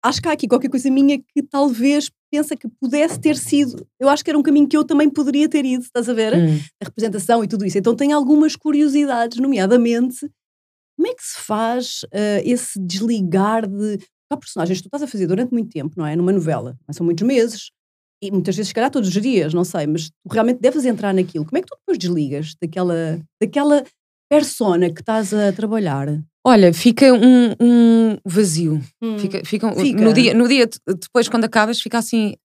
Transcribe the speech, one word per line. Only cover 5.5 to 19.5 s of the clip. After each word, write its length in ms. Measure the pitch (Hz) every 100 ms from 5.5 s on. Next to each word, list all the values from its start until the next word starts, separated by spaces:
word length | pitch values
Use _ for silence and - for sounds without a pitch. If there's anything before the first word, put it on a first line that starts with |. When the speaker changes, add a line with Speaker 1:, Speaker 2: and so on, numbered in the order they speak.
| 311
Speaker 1:
ido, 220 | 262 254 247
estás 240 | 247 226
a 40 |
ver? 200 | 226 220 180
Speaker 2:
Hum. 240 | 165 151 - _
Speaker 1:
A 20 | -
representação 560 | - 226 202 185 233 208
e 20 |
tudo 160 | 220 196
isso. 120 | 202
Então 180 | 196 240
tenho 180 | 285 294
algumas 400 | 262 302 311 -
curiosidades, 840 | 302 285 302 285 285 240 233 233
nomeadamente, 920 | 277 247 190 247 233 233 247 - 294 _ _ _ _ _ _ -
como 80 | 381
é 60 | 494
que 80 |
se 160 | - -
faz, 600 | - 214 226 247 247 - -
eh, 300 | 202 208 202 -
esse 320 | 247 - 202
desligar 880 | 185 190 226 233 180 190 202 226 214
de, 340 | 202 214 196 - _ _
há 60 | 294
personagens 440 | - - 170 185
que 40 |
tu 40 | -
estás 160 | 285
a 40 | 285
fazer 200 | 214 175
durante 240 | 185 247
muito 160 | 240 220
tempo, 240 | 160 143 175
não 100 | 151
é? 80 | 160
Numa 160 | 175
novela, 420 | 196 160 135 120 123 -
mas 120 | 147
são 80 | 170
muitos 200 | 165 226
meses, 460 | 269 233 226 - _ _ _ _ _
e 120 | 196
muitas 240 | 196 175 185
vezes, 140 | 202
se 40 |
calhar, 160 | - 254
todos 180 | 277 196 180
os 60 |
dias, 320 | 233 220 151